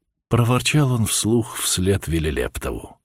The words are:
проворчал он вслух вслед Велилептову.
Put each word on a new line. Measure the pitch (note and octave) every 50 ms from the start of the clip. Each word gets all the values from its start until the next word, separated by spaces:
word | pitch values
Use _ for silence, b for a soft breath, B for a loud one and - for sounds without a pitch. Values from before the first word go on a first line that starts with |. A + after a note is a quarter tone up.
| _ _ _ _ _ -
проворчал | - A#2 A#2+ A2 B2+ B2 A#2+ - - D3+ D3 C3 B2+
он | A2+ A2
вслух | F#2+ - - - G#2 A#2 A#2+ A2+ - -
вслед | - - - - - F#2 G2 G2+ F#2+ - -
Велилептову. | D#2+ E2 D2+ D#2 C#2+ C2 B1 - - - - C2 - G#1+ - - - _ _